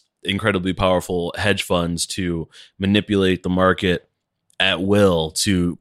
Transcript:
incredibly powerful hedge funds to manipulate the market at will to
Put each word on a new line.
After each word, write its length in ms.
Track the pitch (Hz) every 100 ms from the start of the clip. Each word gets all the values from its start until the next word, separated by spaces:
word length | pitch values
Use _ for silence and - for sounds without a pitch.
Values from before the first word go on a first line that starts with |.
| _ _
incredibly 500 | - 98 110 98 92
powerful 600 | 85 95 90 - 90 85 -
hedge 260 | 104 98
funds 420 | - 90 85 85 -
to 420 | - 90 82 78 - - _
manipulate 640 | 98 104 95 98 95 90
the 60 | 92
market 600 | 90 92 90 95 85 - _ _ _ _ _
at 220 | 92 87
will 480 | 95 104 98 85 80
to 460 | - - 92 87 -